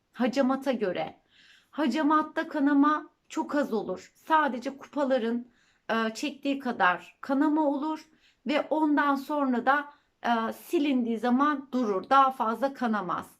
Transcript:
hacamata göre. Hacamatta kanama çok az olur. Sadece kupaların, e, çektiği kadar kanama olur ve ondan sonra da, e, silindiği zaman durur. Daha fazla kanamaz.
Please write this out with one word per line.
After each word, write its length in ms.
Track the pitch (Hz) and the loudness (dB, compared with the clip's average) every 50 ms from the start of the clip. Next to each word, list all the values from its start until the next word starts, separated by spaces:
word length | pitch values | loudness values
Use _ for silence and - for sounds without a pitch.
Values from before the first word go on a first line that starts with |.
| _ _ - | _ _ -6
hacamata 580 | - 233 240 - 277 277 254 262 254 269 285 | -2 -2 0 2 2 2 2 0 -2 -2 -2
göre. 480 | 254 - 208 180 - 160 156 - - _ _ _ _ _ - - - _ _ _ | -2 -2 -2 -4 -4 -4 -6 -8 -10 _ _ _ _ _ -20 -20 -20 _ _ _
Hacamatta 760 | - - 311 269 220 311 311 294 311 302 311 311 - 320 330 320 | -6 -4 -2 0 0 2 2 4 4 2 2 0 -4 -6 -6 -4
kanama 640 | - 302 277 285 294 277 285 294 302 302 - - _ _ _ - | -2 0 2 4 4 6 4 4 4 0 -2 -8 _ _ _ -10
çok 260 | - 311 320 - - | -6 -6 -6 -2 -2
az 180 | 294 277 - 220 | -2 -2 0 -2
olur. 380 | 214 180 180 185 - - - _ | -4 -4 -4 -6 -8 -10 -16 _
Sadece 640 | _ _ - 320 311 302 277 233 247 226 269 262 - | _ _ 0 2 2 2 2 -2 -4 -8 -8 -10 -10
kupaların, 720 | - - - 277 294 254 262 254 214 233 240 240 240 - _ _ _ _ _ _ _ - | -14 -10 -4 -2 0 2 2 0 0 0 -2 -4 -6 -10 _ _ _ _ _ _ _ -4
e, 240 | 226 226 226 220 220 | -2 -2 -2 -2 -4
çektiği 460 | - - 294 285 - - 277 269 277 | -6 -6 -8 -6 -4 -4 -4 -4 -2
kadar 580 | - 254 233 226 - 180 180 170 - - - _ | -4 -4 -2 2 2 2 2 0 -4 -14 -20 _
kanama 400 | - - 277 269 294 311 294 311 | -6 -2 0 2 2 2 2 2
olur 460 | 311 277 285 277 285 311 311 311 - _ _ _ _ _ _ _ - 220 | 2 0 0 -2 -4 -6 -6 -8 -10 _ _ _ _ _ _ _ -4 -2
ve 140 | 294 285 | 0 0
ondan 540 | - - - 311 311 302 294 294 294 285 277 | 0 0 0 0 2 2 2 2 2 2 2
sonra 500 | 269 - - 302 294 277 262 247 233 233 | 0 -2 -2 -2 0 0 0 0 0 2
da, 240 | 254 269 294 285 - - _ _ _ _ _ - | 2 2 2 0 -4 -12 _ _ _ _ _ -2
e, 280 | - 240 226 226 220 220 | -2 -2 0 -2 -4 -6
silindiği 680 | - - - - 339 285 302 269 254 233 226 233 220 | -8 -8 -4 -2 0 0 2 0 0 0 -2 -2 -2
zaman 500 | 214 247 240 262 277 302 302 269 269 - | 0 0 2 2 2 2 0 -2 -6 -6
durur. 380 | - 254 254 208 196 190 - - | -4 -2 -2 0 -2 -2 0 2
Daha 220 | 262 269 269 262 | 4 6 6 4
fazla 420 | 262 - 240 220 226 226 233 269 277 | 2 0 -2 -2 -2 -2 -2 -4 -2
kanamaz. 520 | - 254 233 220 208 180 175 156 165 165 - - _ | -2 -2 -2 -2 -2 -2 -4 -4 -6 -8 -10 -16 _